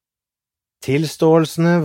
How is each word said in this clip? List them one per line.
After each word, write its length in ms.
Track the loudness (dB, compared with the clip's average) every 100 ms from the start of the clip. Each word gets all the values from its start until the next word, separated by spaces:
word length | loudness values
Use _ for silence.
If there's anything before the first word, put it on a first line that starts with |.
| _ _ _ _ _ _ _ _
Tilståelsene 920 | -4 -4 -4 -2 2 2 2 0 0 0